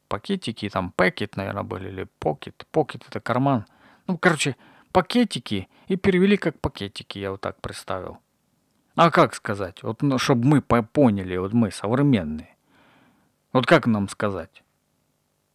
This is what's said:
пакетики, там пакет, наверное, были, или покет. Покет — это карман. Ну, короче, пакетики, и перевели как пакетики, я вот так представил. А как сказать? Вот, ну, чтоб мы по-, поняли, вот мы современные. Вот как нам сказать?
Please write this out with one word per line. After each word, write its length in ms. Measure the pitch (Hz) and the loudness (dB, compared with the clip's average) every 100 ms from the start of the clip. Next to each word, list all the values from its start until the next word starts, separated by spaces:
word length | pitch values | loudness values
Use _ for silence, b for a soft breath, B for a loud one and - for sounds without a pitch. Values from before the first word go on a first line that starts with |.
| - | -10
пакетики, 600 | 101 - 196 - 113 104 | -10 -6 -6 -6 -8 -6
там 220 | 98 92 | -4 -6
пакет, 440 | - 185 - 107 - | 0 0 0 -8 -6
наверное, 260 | 98 101 | -6 -6
были, 260 | 98 98 95 | -8 -8 -10
или 200 | 95 92 - | -10 -12 -6
покет. 480 | 156 147 - - - | -6 -6 -10 -18 -6
Покет — 320 | 156 143 - - | -4 -2 -6 -12
это 120 | 107 | -10
карман. 460 | - 120 139 131 101 b b b - | -4 0 0 0 -4 b b b -8
Ну, 120 | 175 | 0
короче, 380 | 180 151 147 - b b b | 2 2 -4 -6 b b b
пакетики, 760 | 185 175 247 226 - - 101 95 b b | 0 2 0 0 -2 -6 -8 -8 b b
и 100 | 185 | -2
перевели 400 | 202 180 196 202 | 2 2 4 2
как 220 | 165 - | 0 -4
пакетики, 580 | 151 - 98 - - 98 | -8 -8 -12 -12 -14 -10
я 120 | 98 | -8
вот 100 | 98 | -8
так 200 | 98 - | -10 -10
представил. 580 | - 98 - 95 85 - _ _ _ _ _ _ _ - | -12 -12 -10 -8 -10 -16 _ _ _ _ _ _ _ 2
А 140 | 165 | 4
как 240 | - 131 | 6 2
сказать? 480 | - - 101 92 - | 2 -8 -6 -6 -8
Вот, 200 | 110 113 | -10 -4
ну, 160 | 143 127 | -2 0
чтоб 200 | - 127 | 2 4
мы 220 | 123 147 | 6 4
по-, 220 | - 120 | 4 2
поняли, 540 | 110 - 131 101 92 90 | 2 4 4 2 -2 -4
вот 160 | 95 | 0
мы 180 | 117 107 | 2 0
современные. 880 | - 101 123 143 117 78 78 - _ _ b b b b b b _ _ | -2 -2 0 2 2 0 -8 -12 _ _ b b b b b b _ _
Вот 140 | 127 120 | 0 4
как 200 | 165 123 | 4 4
нам 220 | 107 98 | 0 -2
сказать? 560 | - 104 92 80 _ _ _ _ _ _ _ _ _ _ | -4 -4 -4 -10 _ _ _ _ _ _ _ _ _ _